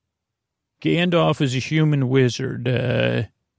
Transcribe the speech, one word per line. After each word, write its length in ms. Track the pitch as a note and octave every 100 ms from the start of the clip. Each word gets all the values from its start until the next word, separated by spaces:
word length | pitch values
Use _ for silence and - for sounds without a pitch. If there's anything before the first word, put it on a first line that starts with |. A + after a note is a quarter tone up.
| _ _ _ _ _ _ _ _
Gandalf 580 | D#3 D#3+ F3+ E3+ D#3+ D3
is 160 | C#3+ B2+
a 40 |
human 500 | - D#3 D#3 D3 B2+
wizard. 580 | C3 B2 - B2+ A#2+ B2
Uh, 560 | A#2+ A#2+ A#2+ A#2+ A#2+ A2 _ _